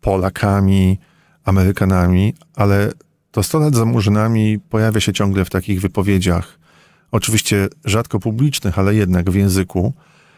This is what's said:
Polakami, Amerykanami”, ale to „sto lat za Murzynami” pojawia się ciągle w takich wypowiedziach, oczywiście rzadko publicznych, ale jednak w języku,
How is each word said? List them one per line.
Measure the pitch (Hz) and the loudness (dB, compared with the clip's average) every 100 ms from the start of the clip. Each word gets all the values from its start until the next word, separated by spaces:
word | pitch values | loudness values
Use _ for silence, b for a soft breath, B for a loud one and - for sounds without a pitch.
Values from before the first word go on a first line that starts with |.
Polakami, | - 95 92 - 104 98 98 98 92 95 b b b b | 0 0 -2 -2 0 2 2 4 2 0 b b b b
Amerykanami”, | - 95 92 101 95 92 87 92 101 - _ - | -2 2 2 2 0 2 2 2 0 -4 _ -4
ale | 101 101 104 - _ _ _ | 0 0 -2 -6 _ _ _
to | - | -6
„sto | 98 160 | -2 0
lat | 151 | 0
za | 127 | 2
Murzynami” | 113 120 104 107 110 113 107 107 | 0 0 2 2 0 0 0 -2
pojawia | - 110 110 107 | -4 -2 0 0
się | 104 | -2
ciągle | 95 104 98 | -2 -2 0
w | 90 | -2
takich | 98 87 95 | -4 -4 -4
wypowiedziach, | 95 95 98 98 90 85 87 _ b b b b b | -2 -2 0 0 0 -2 -4 _ b b b b b
oczywiście | 113 - 110 - 104 98 - | -4 -2 -4 -2 -2 -2 -6
rzadko | - 104 117 107 | -4 -4 -2 -4
publicznych, | 113 110 147 - 104 101 | -4 -2 -2 -2 -4 -2
ale | 95 | 0
jednak | 107 98 90 90 | 2 2 0 0
w | |
języku, | 92 98 95 92 92 98 139 b b b | 2 2 0 -2 -2 -2 -4 b b b